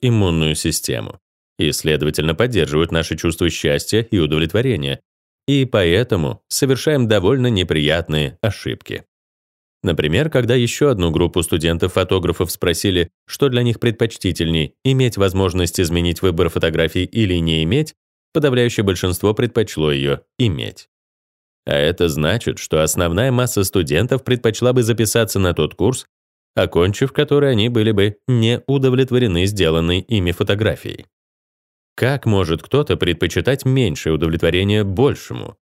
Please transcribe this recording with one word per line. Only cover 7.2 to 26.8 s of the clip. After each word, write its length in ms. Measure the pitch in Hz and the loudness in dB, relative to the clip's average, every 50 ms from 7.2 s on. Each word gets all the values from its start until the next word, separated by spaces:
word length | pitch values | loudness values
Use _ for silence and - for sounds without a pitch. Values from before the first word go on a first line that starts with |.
| 87 98 135 135 123 | 2 2 2 2 2
неприятные 920 | 123 113 92 90 82 82 80 73 73 78 87 82 - 78 78 73 67 - - | 0 0 0 0 0 0 0 2 2 0 0 -2 -2 -2 -2 -2 -2 -4 -4
ошибки. 600 | - 110 - - - - 57 - - - - - - _ _ _ _ _ _ _ _ _ _ _ _ _ _ _ | -4 -4 -4 -6 -8 -10 -10 -10 -10 -12 -12 -12 -12 _ _ _ _ _ _ _ _ _ _ _ _ _ _ _
Например, 460 | - 95 82 73 73 76 80 110 156 160 | -2 -2 0 0 0 0 0 0 0 2
когда 240 | - 131 123 107 123 | 0 0 2 2 2
еще 360 | 131 120 113 - - 147 147 | 2 0 0 0 0 2 2
одну 200 | 127 117 87 85 | 2 2 2 2
группу 320 | 78 82 90 82 - 87 | 2 2 0 2 0 -2
студентов-фотографов 1080 | 82 - - 82 76 82 85 82 - 90 - 95 92 90 95 92 82 85 82 - 92 82 | -2 0 0 0 2 0 2 0 0 0 0 0 0 2 0 0 0 0 -2 -2 -4 -4
спросили, 560 | - - - 87 85 - - 101 92 87 85 - _ _ _ | -4 -2 -2 -2 -2 0 0 0 0 0 -2 -2 _ _ _
что 220 | - - - 143 139 | -18 -4 -2 0 0
для 140 | 123 120 | 2 0
них 180 | 123 120 110 - | 0 0 0 0
предпочтительней, 920 | - 120 107 - 117 110 - - - 95 82 - 85 82 82 80 76 - - _ - | -2 -2 0 0 -2 -4 -4 -4 -4 -4 -2 0 -2 0 0 0 -2 -4 -6 _ -2
иметь 320 | 131 135 131 131 120 - | 0 2 2 0 0 2
возможность 640 | 98 98 95 85 95 95 92 87 92 87 85 - - | 0 0 2 2 2 0 2 2 0 -2 0 0 -2
изменить 420 | 92 80 85 87 85 87 85 - | -2 0 0 0 0 0 -2 0
выбор 280 | - 92 85 82 87 82 | 0 0 2 2 0 0
фотографий 540 | - 90 85 85 80 80 82 80 - 90 90 | 0 0 -2 0 0 0 0 0 0 -4 -4
или 300 | - - 113 110 95 90 | -2 -2 -2 0 0 0
не 280 | 87 82 82 80 80 80 | 0 0 0 0 0 0
иметь, 300 | 82 107 143 156 156 - _ _ _ _ _ _ _ | 0 0 0 -2 -4 -8 _ _ _ _ _ _ _
подавляющее 520 | - 165 147 143 127 123 120 120 - - 107 | -2 0 0 2 2 2 0 0 0 0 0
большинство 500 | 98 92 90 - 92 87 - - 101 107 | 0 0 0 -2 -2 -2 0 0 0 0
предпочло 560 | - 120 117 - 117 104 - - 80 76 76 | 0 -2 0 0 -2 -2 -2 -2 -2 0 0
ее 300 | 73 69 67 69 69 67 - _ _ - | 0 0 0 -2 -2 -4 -6 _ _ -2
иметь. 500 | 127 110 80 64 57 50 - - - _ _ _ _ _ _ _ _ _ _ _ _ _ _ _ _ | -2 0 0 -2 -6 -10 -12 -16 -20 _ _ _ _ _ _ _ _ _ _ _ _ _ _ _ _
А 100 | - 76 | -2 0
это 340 | 73 73 80 87 - 87 85 | 0 2 0 0 0 0 0
значит, 500 | 71 73 76 80 101 117 - - 65 - | 0 0 0 0 0 0 -2 -4 -6 -6
что 240 | - - - 78 | -6 -2 0 0
основная 500 | 78 80 - - 87 85 85 92 123 135 | 0 0 0 0 0 0 0 0 0 0
масса 320 | 127 120 123 120 - 104 98 | 0 0 0 0 0 -2 -2
студентов 580 | - - 98 90 135 143 90 110 123 139 127 | 0 0 0 0 2 0 0 0 0 -2 -2
предпочла 500 | - - 127 117 - 113 104 - 117 123 | 0 -2 -2 0 0 -2 0 2 0 2
бы 100 | 123 127 | 2 2
записаться 560 | 117 110 117 107 113 101 - 120 113 - - 98 | 2 2 0 0 0 0 2 0 0 0 0 0
на 160 | 95 90 82 | 0 2 2
тот 200 | - 76 76 - | 0 -2 -2 -2
курс, 320 | - 90 113 131 - - _ _ _ _ _ _ _ _ _ _ | -2 -2 0 0 -2 -8 _ _ _ _ _ _ _ _ _ _
окончив 580 | - 95 - - - | 0 0 2 2 2